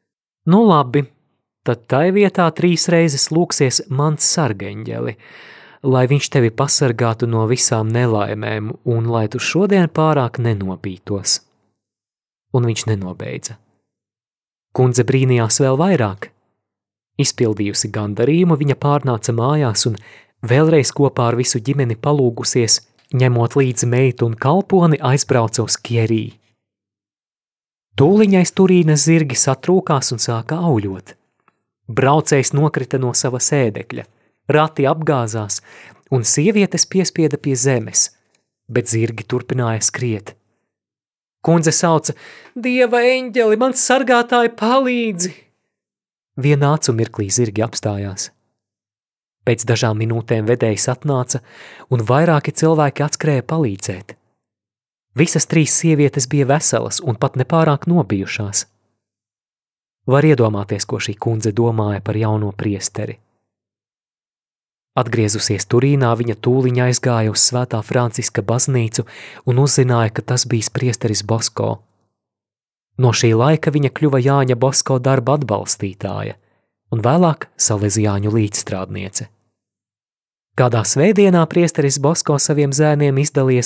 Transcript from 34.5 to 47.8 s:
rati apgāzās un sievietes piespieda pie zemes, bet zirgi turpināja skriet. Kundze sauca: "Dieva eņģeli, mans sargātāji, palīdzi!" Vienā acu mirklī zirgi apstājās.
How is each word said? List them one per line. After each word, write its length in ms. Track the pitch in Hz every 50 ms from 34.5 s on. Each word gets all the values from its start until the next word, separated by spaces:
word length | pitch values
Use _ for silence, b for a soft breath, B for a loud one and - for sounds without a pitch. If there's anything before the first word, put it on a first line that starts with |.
| -
rati 320 | 151 156 156 - - 139
apgāzās 720 | 131 156 160 156 147 151 131 120 110 107 113 107 104 - - B B B B B B B B B _ 135
un 80 | 127 110
sievietes 640 | - - 147 147 202 214 214 196 185 - 165 -
piespieda 540 | - - 190 185 - - - 160 147 143 147 -
pie 140 | 147 135 123
zemes, 540 | - 139 131 120 110 110 - - - - - _ _ _ _ _ _ _ _ _ _ -
bet 160 | 113 123 117
zirgi 400 | - - 113 113 113 113 110 -
turpināja 560 | - 123 123 - - 131 127 123 117 113 107 -
skriet. 540 | - - - 123 120 110 101 98 - - _ _ _ _ _ _ _ _ _ _ _ _ _ _ _ _ _ _ _ _ _ -
Kundze 320 | 160 165 170 151 160 151
sauca: 400 | - - 175 160 151 - - 143 B B B B B B B B
"Dieva 480 | 254 226 254 247 254 254 233 233 240 240
eņģeli, 560 | 247 262 262 254 247 202 247 226 220 214 214
mans 240 | 247 262 247 254 -
sargātāji, 720 | - 254 269 269 226 247 240 240 233 247 240 233 233 233
palīdzi!" 800 | - 214 226 247 269 269 254 247 240 233 220 202 170 175 185 151 - _ _ _ _ _ _ _ _ _ _ _ _ _ _ _ _ _ _ _ -
Vienā 380 | 127 143 147 139 143 139 151
acu 160 | 156 - - 120
mirklī 320 | 113 117 110 - - 104 95 -
zirgi 300 | 123 123 107 98 107 110
apstājās. 600 | 113 - -